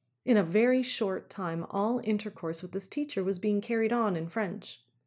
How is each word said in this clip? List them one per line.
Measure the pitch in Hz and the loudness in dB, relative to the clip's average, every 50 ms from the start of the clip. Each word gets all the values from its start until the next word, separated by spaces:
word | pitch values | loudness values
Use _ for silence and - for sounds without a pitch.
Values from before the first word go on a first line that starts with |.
| _ _ _ _ - | _ _ _ _ 2
In | 262 233 | 4 4
a | 208 175 | 4 4
very | 165 175 214 240 254 254 262 247 | 4 4 4 6 6 4 4 2
short | 247 - - 220 190 185 - - - | 0 -2 0 0 0 0 -2 -6 -10
time, | - 208 185 165 165 170 - - | -8 -6 -4 -4 -2 -4 -4 -2
all | - 196 202 226 247 - - | 0 0 2 2 0 0 0
intercourse | 214 214 208 - 214 - - - 160 170 - | 0 0 0 -2 -6 -10 -6 -4 -4 -4 -4
with | - 175 | -6 -6
this | - 196 - | -6 -6 -6
teacher | - - 294 294 294 - 202 185 | -4 -4 -4 -4 -2 -2 -2 0
was | 190 190 180 | 0 0 0
being | 214 208 208 202 | 0 2 2 0
carried | 202 - 233 226 220 214 | 0 0 0 0 2 2
on | 240 240 226 208 180 | 2 2 2 2 0
in | 160 165 165 | 0 -2 -4
French. | - 226 208 175 - 180 - - - - _ _ _ _ _ | -2 -2 -2 -2 -4 -8 -10 -12 -16 -16 _ _ _ _ _